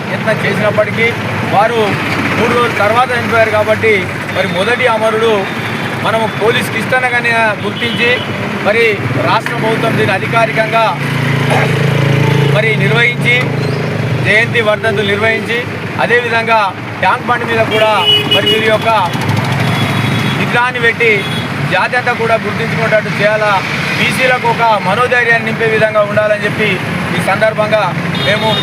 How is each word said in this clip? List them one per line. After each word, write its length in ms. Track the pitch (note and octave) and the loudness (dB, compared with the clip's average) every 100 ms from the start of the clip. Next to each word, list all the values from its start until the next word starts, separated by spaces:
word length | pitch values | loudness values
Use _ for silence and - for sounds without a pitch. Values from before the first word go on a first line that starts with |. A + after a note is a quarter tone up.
| - | -2
యత్నం 260 | F#3 A3 G#3 | -4 -2 -2
చేసినప్పటికీ 640 | G3 F#3+ G#3+ G#3 G#3 G#3+ A#3 A#3 - - - | -2 0 0 0 0 0 -2 -2 -4 -4 0
వారు 240 | F3 A3 A#3 G3+ - - - - G3 | 2 2 2 0 -2 -2 -4 -2 0
మూడు 120 | A3+ A#3+ | 0 2
రోజుల 160 | - E3+ | 0 0
తర్వాత 280 | G3+ A#3 B3+ A#3+ | 2 2 2 0
చనిపోయారు. 340 | G#3 A3+ A3 G#3+ | 0 2 2 2
కాబట్టి 360 | G#3 G#3+ A3 G3+ F3 - - F3+ | 0 2 2 2 0 -6 -6 -4
మరి 120 | F#3+ F3 | -2 0
మొదటి 300 | G3+ A#3+ B3 | 0 0 0
అమరుడు 380 | A3+ A3 A3 A3+ G#3 F#3+ - - - - - F#3+ | 2 0 2 2 0 -2 -6 -6 -6 -6 -4 -2
మనము 200 | A3 A3 - | 0 -2 0
పోలీస్ 320 | G#3+ B3 G#3 | 0 0 -2
కిష్టన్నగానే 600 | A3 G3+ B3+ B3+ A#3+ A#3 A#3 A3 G3+ G3+ | -4 -2 0 0 0 0 0 0 0 -4
గుర్తించి 440 | G#3 A#3 A3 A#3+ B3 - - - - F#3 | -4 -4 0 0 0 -2 -6 -6 -2 0
మరి 180 | A3 A3+ G3+ - - - | 2 2 0 -2 -2 0
రాష్ట్ర 260 | G#3+ G#3+ - | 0 0 -2
ప్రభుత్వం 340 | A3+ A3+ A3+ G3+ | 0 0 0 0
దీన్ని 160 | G#3+ F#3+ | 0 0
అధికారికంగా 680 | - A#3 A3 A3 A3 A3+ A3 - - - - - - - - - - - - - - - - - | 0 0 0 0 0 2 0 0 -2 -2 0 0 2 2 2 2 2 2 2 2 4 4 4 2
మరి 140 | A3 G#3+ | 2 2
నిర్వహించి, 540 | G3 A3+ A#3+ A#3+ A#3+ B3 A#3+ - - - - - - - - | 2 2 2 0 0 0 0 -2 -2 -2 -4 -4 -2 -2 2
జయంతి 340 | G#3 A3+ A#3+ G#3+ | 2 2 0 0
వర్ధంతులు 360 | G#3 A3 G#3 G3+ | 0 0 0 0
నిర్వహించి, 460 | G3+ A3 A3 G3+ A#3 B3 - - - | 0 0 0 -2 -4 -4 -6 -6 -4
అదేవిధంగా 560 | F3+ A#3+ A#3+ A3+ A3 A3+ G3 - - - | 2 2 2 -2 2 2 2 -4 -10 -2
ట్యాంక్ 260 | F#3 B3 A3+ | 0 0 0
బండ్ 180 | A#3+ A#3 | -2 0
మీద 100 | A3+ A3 | 0 0
కూడా 200 | G#3+ A3 G#3 - - - | 2 2 2 2 2 2
మరి 120 | - F#3+ | 0 2
వీరి 160 | G#3+ A3 | 2 2
యొక్క 160 | G#3+ A3 A3 F3+ - - - - - - - - - - - - - | 2 2 0 0 -2 -2 -2 0 0 0 0 0 0 0 0 -2 -2
విగ్రహాన్ని 400 | - A#3+ B3 B3 A#3 | 0 0 0 0 0
పెట్టి 260 | A3+ A3+ G3+ - - - - - | 2 2 2 0 -4 -4 -4 -2
జాతి 220 | F3+ A3 B3 | 0 0 0
అంతా 140 | A#3+ B3 | -2 -2
కూడా 160 | A3+ A3+ | 0 0
గుర్తించుకునేటట్టు 680 | G3+ G#3 A3+ A3+ A3+ G#3+ G#3 - | 0 -4 -4 -2 0 0 0 0
చేయాలా, 320 | G#3 G#3+ G#3+ G3 - - - - | 0 2 2 0 -2 -4 -4 -2
బీసీలకు 500 | A3+ G#3+ B3+ B3 A#3 | -2 0 2 2 0
ఒక 120 | A3+ A#3 G#3 | 2 2 2
మనోధైర్యాన్ని 600 | F#3 G#3+ B3 B3 A#3+ A#3 A3 | 2 0 2 2 2 0 0
నింపే 200 | G#3+ A3+ | -2 0
విధంగా 300 | A3 G#3+ G#3+ G#3 | 2 2 2 2
ఉండాలని 340 | G#3 G#3+ G#3 G#3 | 2 2 0 -2
చెప్పి 220 | - G#3+ F#3 - - - F3 | -2 -2 -2 -4 -4 -4 -2
ఈ 40 | F#3 | 0
సందర్భంగా 540 | G3 A3 G#3+ G#3+ G#3+ F#3 D#3+ - - - | 2 0 0 0 0 0 -2 -4 -2 -2
మేము 220 | G#3 A3 - | 0 0 0